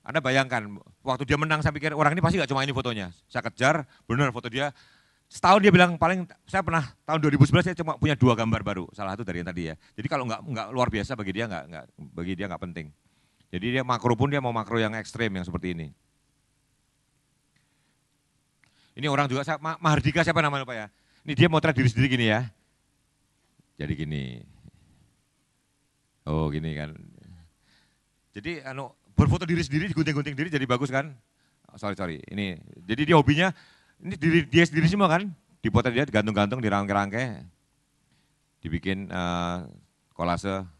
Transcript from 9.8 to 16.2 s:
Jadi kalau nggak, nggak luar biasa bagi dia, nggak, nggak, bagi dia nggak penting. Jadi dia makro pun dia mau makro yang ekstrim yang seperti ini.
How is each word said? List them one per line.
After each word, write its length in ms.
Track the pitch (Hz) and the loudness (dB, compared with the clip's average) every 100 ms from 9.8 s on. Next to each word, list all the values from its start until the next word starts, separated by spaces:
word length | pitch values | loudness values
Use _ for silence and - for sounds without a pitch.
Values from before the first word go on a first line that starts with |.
| _ | _
Jadi 120 | - 117 | -10 -6
kalau 160 | 147 | -4
nggak, 160 | 123 110 | -4 -8
nggak 240 | 175 120 104 | -8 -8 -6
luar 160 | 127 120 | -2 0
biasa 260 | - - | 0 -4
bagi 180 | 127 95 92 | -6 -6 -4
dia, 80 | 113 | -6
nggak, 180 | 87 71 | -8 -10
nggak, 140 | 80 62 - 76 - | -16 -18 -20 -16 -10
bagi 160 | 87 | -8
dia 120 | 90 101 | -6 -8
nggak 120 | 85 | -8
penting. 220 | 90 85 76 _ _ _ _ _ _ | -10 -12 -14 _ _ _ _ _ _
Jadi 140 | - 110 127 | -6 -2 -2
dia 40 | |
makro 320 | 127 120 120 113 | -2 0 0 2
pun 160 | 139 | 0
dia 80 | 143 | 0
mau 160 | 127 117 | -2 -4
makro 240 | 101 117 | -4 -2
yang 160 | 110 110 | -2 -4
ekstrim 340 | 101 - 113 | -10 -4 -4
yang 140 | 95 | -4
seperti 320 | 87 87 90 85 | -6 -6 -6 -6
ini. 120 | 78 - _ _ | -10 -16 _ _